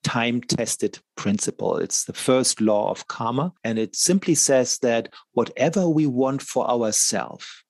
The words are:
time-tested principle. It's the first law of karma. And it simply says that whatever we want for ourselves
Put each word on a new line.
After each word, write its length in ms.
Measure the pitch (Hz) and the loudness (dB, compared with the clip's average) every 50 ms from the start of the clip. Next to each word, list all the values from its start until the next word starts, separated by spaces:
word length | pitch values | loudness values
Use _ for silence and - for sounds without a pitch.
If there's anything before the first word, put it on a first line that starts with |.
| - | -4
time-tested 920 | - - 123 117 120 120 123 - - 170 - 117 107 - - - 101 - - _ _ _ | -2 -2 0 0 0 0 -2 -2 -2 -2 -2 -2 -4 -2 -2 -2 -4 -4 -8 _ _ _
principle. 640 | - - 104 101 107 - - - - - 95 85 | -4 -2 -2 0 0 -2 -6 -6 -2 -2 -2 0
It's 280 | 80 85 - - - - | -2 -2 -2 -2 -4 -4
the 80 | - - | -4 -8
first 460 | - - - 127 131 127 - - - | -4 0 2 2 4 2 0 0 2
law 300 | 110 107 107 104 - - | 2 2 2 2 0 -2
of 180 | - - - | -4 -6 -8
karma. 460 | - - - 117 113 120 135 156 185 - _ - | -12 -8 -4 -2 -2 0 0 -2 -4 -6 _ -6
And 140 | 113 113 | -4 -2
it 180 | 110 110 - - | -2 -4 -4 -2
simply 380 | - - - 180 196 - - 160 | -2 2 2 2 2 2 2 2
says 460 | - - - 139 131 123 - - - | 2 4 4 4 4 4 2 -2 0
that 340 | - 120 117 117 113 - - - _ _ _ | 0 2 2 0 -2 -4 -14 -20 _ _ _
whatever 540 | 123 113 - - - 127 165 156 202 180 | -2 -2 -2 0 0 0 2 2 2 2
we 200 | 170 156 151 156 | 4 4 4 2
want 340 | 143 123 123 131 131 139 135 | 2 2 2 2 2 0 -4
for 260 | - - - 131 - | -6 -4 -2 -2 0
ourselves 800 | - 123 120 117 107 107 - - - - 101 60 - - - - - - - _ | 0 0 0 0 0 2 0 0 0 0 -2 -4 -6 -12 -16 -16 -18 -18 -20 _